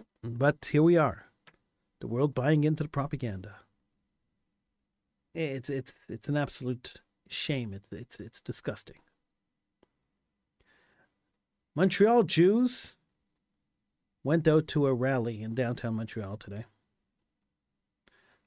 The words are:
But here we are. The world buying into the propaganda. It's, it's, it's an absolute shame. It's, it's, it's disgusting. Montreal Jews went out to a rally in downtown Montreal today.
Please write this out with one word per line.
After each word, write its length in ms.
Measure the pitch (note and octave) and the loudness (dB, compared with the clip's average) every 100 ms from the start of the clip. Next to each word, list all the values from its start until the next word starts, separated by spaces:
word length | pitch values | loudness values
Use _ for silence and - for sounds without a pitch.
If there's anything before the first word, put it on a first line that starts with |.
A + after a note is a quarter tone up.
| - _ | -20 _
But 460 | A#2 A#2+ C#3 D3 - | -10 0 0 0 0
here 120 | D3 | 4
we 140 | E3 E3+ | 6 6
are. 300 | C#3+ - - _ _ _ _ _ _ _ | 4 0 -12 _ _ _ _ _ _ _
The 80 | A#2 | -6
world 260 | A#2 C#3+ | -2 0
buying 300 | B2+ C3 D#3 | 0 2 2
into 180 | D3+ D#3 | 2 0
the 60 | D#3 | -4
propaganda. 680 | - C#3 C#3+ A#2+ F#2+ F#2+ - _ _ _ _ _ _ _ _ _ _ _ _ _ _ _ _ _ | -6 -6 -4 -6 -8 -12 -18 _ _ _ _ _ _ _ _ _ _ _ _ _ _ _ _ _
It's, 360 | E3 D#3 C3+ B2 | -6 -6 -6 -6
it's, 240 | C3+ - - - | -6 -8 -14 -14
it's 200 | - - | -10 -4
an 80 | D3 | -2
absolute 580 | C#3 - B2+ B2+ - - _ _ - | -2 -4 -6 -6 -10 -18 _ _ -12
shame. 440 | - - C#3 A2+ | -6 -4 -4 -4
It's, 200 | G2 - | -10 -12
it's, 260 | G2 B2 - | -14 -14 -16
it's 220 | G2+ - | -16 -14
disgusting. 560 | - - - G#2+ - - _ _ _ _ _ _ _ _ _ _ _ _ _ _ _ _ _ _ _ _ _ _ _ _ _ _ _ C#3+ | -12 -10 -8 -10 -12 -20 _ _ _ _ _ _ _ _ _ _ _ _ _ _ _ _ _ _ _ _ _ _ _ _ _ _ _ 0
Montreal 480 | F#3 - G#3 A#3+ | 2 6 6 6
Jews 720 | F#3+ - F3+ A3 B3 - - - _ _ _ _ _ _ _ _ _ _ _ _ | 4 4 6 6 2 -2 -12 -18 _ _ _ _ _ _ _ _ _ _ _ _
went 240 | C3 E3 D#3+ | 0 2 6
out 180 | D#3 D#3 | 4 4
to 180 | D#3 C#3 | 2 2
a 80 | |
rally 480 | B2+ B2+ C3 A#2 G#2+ | 2 2 0 -2 -4
in 120 | A2 | -6
downtown 400 | A2+ A#2+ B2+ A#2 | -2 -2 -2 -4
Montreal 420 | A2 A2+ A2+ G2 G#2 | -4 -6 -8 -8 -10
today. 280 | - G2+ A2 _ _ _ _ _ _ _ _ _ _ _ _ _ _ _ _ _ | -10 -12 -12 _ _ _ _ _ _ _ _ _ _ _ _ _ _ _ _ _